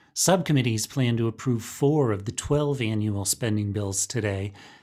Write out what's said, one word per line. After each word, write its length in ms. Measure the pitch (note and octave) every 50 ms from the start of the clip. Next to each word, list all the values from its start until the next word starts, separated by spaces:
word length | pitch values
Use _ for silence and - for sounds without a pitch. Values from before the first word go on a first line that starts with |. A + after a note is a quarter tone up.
| _ _ -
Subcommittees 720 | - - E3+ F#3 F3+ E3+ - D3+ C3 A#2 A#2+ A2 G#2+ -
plan 320 | - - C#3 B2+ A#2+ A#2
to 100 | A2+ A#2
approve 360 | A2+ A2 - - C3 A#2+ A2 -
four 480 | - - - C#3+ C#3 D#3 D3+ C3+ A2+
of 140 | G#2 G2 G2+
the 60 | A2
twelve 480 | - - - - C#3+ D3 D3 C#3+ C#3 A#2+
annual 460 | A#2 G#2+ A2 G#2+ G#2+ G#2+ G2+ G2 F#2+
spending 460 | - - - B2 A2 G#2+ G#2+ G#2 G2+
bills 340 | G2+ G#2 G2+ G2 G2 - -
today 480 | - - A#2 G#2 G#2 G2 F#2+ G2 G2+ G2+ - - - - -